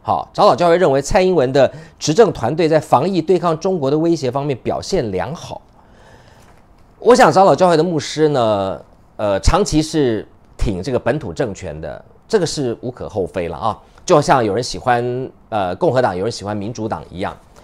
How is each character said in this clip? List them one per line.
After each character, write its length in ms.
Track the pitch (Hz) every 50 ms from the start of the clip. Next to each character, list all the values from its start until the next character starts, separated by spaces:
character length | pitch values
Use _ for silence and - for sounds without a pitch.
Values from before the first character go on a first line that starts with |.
好， 240 | - - 98 71 - -
长 140 | - - 185
老 100 | 202 147
教 120 | 120 175 170
会 80 | 170
认 140 | 180 185 151
为 120 | 135 135
蔡 180 | - - - 196
英 140 | 185 185 185
文 160 | 160 127 131
的 180 | 131 143 127 - - - - - _ -
执 160 | - - 160
政 180 | 214 226 180
团 220 | - - - 113 156
队 100 | 160 175
在 140 | 151 160 151
防 280 | - - - 123 143 185
疫 120 | 196 170
对 180 | 156 - 190 170
抗 200 | 165 175 160 156
中 200 | - 190 190 175
国 120 | 135 135
的 80 | 147 156
威 180 | 165 170 170
胁 140 | 151 135 123
方 140 | 120 139 139
面 120 | 151 135 107
表 180 | - 117 80 65
现 280 | 95 - 196 175 127 107
良 240 | 92 90 87 113 165
好。 260 | - - - - - - _ _ _ _ _ _ _ - - - - _ _ _ _ - - _ - _ _ _ _ _ _ _ _
我 160 | - 214 247
想 160 | - - 160
长 140 | 143 185 196
老 80 | 190 143
教 140 | - 185 180
会 80 | 170
的 60 | 151
牧 160 | 160 185 170 147
师 300 | - - - 147 156 151
呢， 540 | 147 131 117 110 107 98 98 95 87 - - _ _ _ _ _ _
呃， 220 | - 107 101 98 95
长 220 | - - 160 180 208
期 160 | - - 156
是 460 | 156 156 - 156 143 120 110 101 - - - _ _ _ _
挺 260 | - - - 98 87
这 100 | 92 139
个 60 | 127 113
本 200 | - 117 131 151
土 140 | - 95
政 220 | 80 - 139 110 95
权 240 | - - 85 73 78
的， 240 | 80 73 60 - - - _ _ _ -
这 100 | - 208
个 80 | 170
是 300 | - - - 135 120 113 -
无 80 | - 127
可 180 | - - 82 73
厚 180 | - 107 92
非 220 | 82 - 95 85 82
了 80 | 82
啊。 220 | 67 92 113 98 - _ _ _ - -
就 160 | - 180 151
像 220 | 139 - 156 131 117
有 100 | 104 95
人 80 | 113
喜 160 | 120 - - 90
欢， 520 | - 123 120 123 120 123 123 127 131 - - _ _ -
呃， 240 | 113 107 95 90 92
共 160 | - 185 165
和 80 | 120 127
党， 160 | 123 107 92
有 80 | 90 95
人 80 | 117
喜 120 | 113 - 95
欢 100 | 101 107
民 180 | 104 98 110
主 140 | 123 - 110
党 160 | 107 101 80 - -
一 100 | - 87
样。 160 | 98 90 - - _ _ _ -